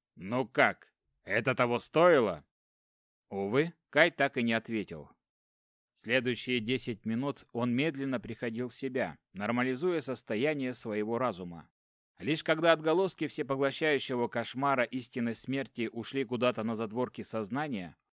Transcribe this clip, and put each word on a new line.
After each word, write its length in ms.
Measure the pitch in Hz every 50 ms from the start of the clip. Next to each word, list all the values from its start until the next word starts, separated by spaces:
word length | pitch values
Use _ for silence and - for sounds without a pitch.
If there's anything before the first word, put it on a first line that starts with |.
| _ _ _
Ну 300 | - 85 98 120 127 131
как, 480 | - - 151 131 107 92 _ - _ _ _ _ _ _ _ -
это 320 | 90 98 117 113 135 123
того 240 | - 127 120 120 110
стоило?» 680 | - - - 151 170 180 165 135 117 98 85 76 - _ _ _ _ _ _ _ _ _ _ _ _ _ _ _ _ -
Увы, 440 | 104 98 98 101 110 139 160 170 - _ _ _
Кай 220 | - 147 165 175
так 260 | - - 139 135 -
и 60 | 127 117
не 100 | 117 113
ответил. 560 | 113 - - 113 107 92 - 82 78 69 - _ _ _ _ _ _ _ _ _ _ _ _ _ _ _ _ _
Следующие 680 | - - 107 120 131 120 127 120 - - 127 127 123
десять 460 | 107 110 131 127 - 123 113 98 -
минут 400 | 110 113 117 139 143 135 - - _ -
он 200 | 117 120 123 117
медленно 460 | 127 147 165 139 139 139 135 131 113
приходил 500 | - 104 113 - 127 120 110 117 123 120
в 60 | -
себя, 420 | - 135 131 127 127 107 85 73 - _ _ -
нормализуя 680 | 92 101 107 120 123 123 131 131 127 165 185 175 156
состояние 720 | 131 135 127 - - - 113 104 131 156 156 143 131 127 123
своего 440 | - - 117 104 107 107 110 117
разума. 520 | 117 127 123 95 85 92 87 85 80 - _ _ _ _ _ _ _ _ _ _ -
Лишь 240 | - 120 156 160 -
когда 300 | - 160 160 165 170 165
отголоски 540 | 156 156 160 160 180 196 180 - - 165
всепоглощающего 1000 | 143 - - 143 123 139 135 139 135 135 - 160 156 147 131 - - 131 120 120
кошмара 560 | 113 - 120 113 - - 127 139 139 135 127 120
истинной 520 | - 120 127 117 - - 127 117 117 113
смерти 540 | - - - 135 139 135 - - 123 113 110
ушли 340 | - 117 107 - - 139 131
куда-то 380 | 107 123 113 123 123 120 113 107
на 120 | 113 117
задворки 480 | 107 113 104 104 123 123 110 - 123 101
сознания, 720 | - - 110 107 95 117 139 156 151 127 98 90 80 - _ _ _